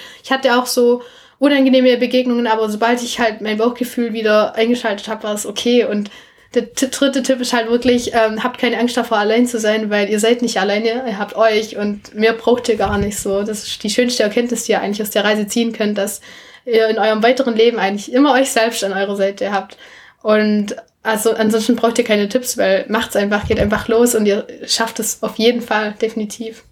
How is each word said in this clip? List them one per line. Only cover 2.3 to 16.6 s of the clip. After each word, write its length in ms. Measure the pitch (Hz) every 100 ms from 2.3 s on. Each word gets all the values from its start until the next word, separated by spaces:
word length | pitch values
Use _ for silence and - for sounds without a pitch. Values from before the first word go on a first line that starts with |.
| 240 240
aber 240 | 220 214
sobald 320 | 214 226 240
ich 160 | 240 -
halt 220 | 233 214
mein 160 | 208 214
Bauchgefühl 560 | 233 240 247 - 233
wieder 400 | 220 214 214 208
eingeschaltet 540 | - 226 240 226 202 -
hab, 140 | 214
war 120 | 214
es 100 | 208
okay. 400 | - 202 240 240
Und 260 | 196 208 202 - - _ _
der 180 | 240 226
t-, 160 | - 262
dritte 340 | - 277 277
Tipp 180 | 247 254
ist 120 | 240
halt 180 | 247 226
wirklich, 420 | 240 247 247 240
ähm, 280 | 226 220 214
habt 160 | 240 -
keine 200 | 240 233
Angst 180 | 240 240
davor, 220 | 233 214
allein 280 | 208 226 247
zu 120 | 226
sein, 320 | 214 220 214
weil 180 | 208 202
ihr 100 | 214
seid 240 | 226 240
nicht 160 | 233 190
alleine, 460 | 202 202 226 240 254
ihr 120 | 202
habt 180 | 202 -
euch 400 | 220 214 214 -
und 380 | 208 202 -
mehr 180 | 214 220
braucht 360 | 226 - 240 240
ihr 80 | 214
gar 220 | 202 202
nicht 200 | 202 202
so. 240 | 202 196
Das 220 | 214 208
ist 180 | - -
die 80 | 214
schönste 320 | 214 247 247
Erkenntnis, 420 | 208 240 240 226
die 80 | -
ihr 80 | 196
eigentlich 220 | 196 208
aus 80 | 208
der 140 | 214
Reise 220 | 208 214 208
ziehen 260 | 240 233
könnt, 260 | 226 208 208
dass 220 | 202 - - - - -